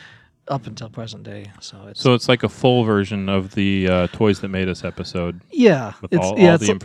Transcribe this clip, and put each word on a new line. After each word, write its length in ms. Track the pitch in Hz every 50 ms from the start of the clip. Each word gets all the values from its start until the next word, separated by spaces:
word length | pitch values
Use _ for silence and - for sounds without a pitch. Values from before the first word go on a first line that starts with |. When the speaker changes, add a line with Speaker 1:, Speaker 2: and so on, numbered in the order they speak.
| - - - - _ _ _ _ _
Speaker 1:
up 200 | - 139 135 -
until 220 | 123 107 - 117 110
present 340 | - 120 113 113 - 98 107
day. 240 | 110 101 104 101 104 - -
So 280 | - - - 98 98
it's 120 | 101 - -
Speaker 2:
So 140 | - 131 123
it's 160 | 117 - -
like 140 | 123 117 -
a 60 | 101
full 340 | - - - 127 123 123 113
version 460 | 110 107 101 98 98 107 98 95 98
of 260 | 98 95 92 98 -
the, 320 | 104 98 98 98 95 92 92
uh, 180 | 90 90 90 87
Toys 300 | - - 113 107 98 -
That 80 | - 98
Made 200 | 95 92 92 92
Us 140 | 87 - -
episode. 580 | 87 - - 90 - - 92 87 87 85 90 - _
Speaker 1:
Yeah, 420 | - 311 247 208 160 135 120 - - -
Speaker 2:
With 120 | - - -
Speaker 1:
it's, 100 | 175 185
Speaker 2:
all, 140 | 190 208 214
Speaker 1:
yeah, 100 | 185 175
Speaker 2:
all 60 | 170
Speaker 1:
it's, 120 | 160 110
Speaker 2:
the 120 | 104 - - -